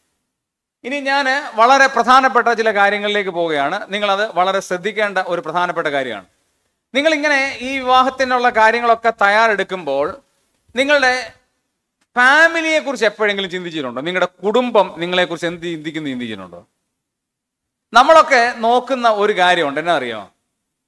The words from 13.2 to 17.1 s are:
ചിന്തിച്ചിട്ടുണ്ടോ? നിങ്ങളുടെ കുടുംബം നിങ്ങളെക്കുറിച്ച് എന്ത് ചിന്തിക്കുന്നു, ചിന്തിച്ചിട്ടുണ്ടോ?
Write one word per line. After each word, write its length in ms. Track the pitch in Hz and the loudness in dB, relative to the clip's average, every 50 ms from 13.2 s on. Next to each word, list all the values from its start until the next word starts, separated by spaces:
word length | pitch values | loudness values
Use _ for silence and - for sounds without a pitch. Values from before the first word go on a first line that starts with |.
| 214 208 202 196 196 185 | -2 -2 0 -2 -4 -6
ചിന്തിച്ചിട്ടുണ്ടോ? 500 | 175 185 180 170 156 156 135 123 117 127 | -6 -8 -10 -8 -8 -8 -8 -6 -8 -8
നിങ്ങളുടെ 280 | 139 170 180 185 180 175 _ _ 180 | -8 -4 -2 -2 -2 -2 _ _ -4
കുടുംബം 500 | 208 202 247 254 247 - 214 185 151 - 156 | -2 0 0 0 2 2 2 2 2 -2 -8
നിങ്ങളെക്കുറിച്ച് 480 | 165 175 180 185 180 156 170 156 175 | -6 -2 0 0 0 -2 -4 -6 -6
എന്ത് 160 | 170 175 170 165 | -6 -6 -6 -8
ചിന്തിക്കുന്നു, 480 | 175 170 156 151 160 147 160 156 143 | -8 -8 -8 -10 -10 -10 -8 -8 -8
ചിന്തിച്ചിട്ടുണ്ടോ? 560 | 131 123 123 113 110 98 95 90 87 87 - _ _ _ _ _ _ _ _ _ | -8 -8 -8 -8 -10 -12 -12 -16 -18 -20 -20 _ _ _ _ _ _ _ _ _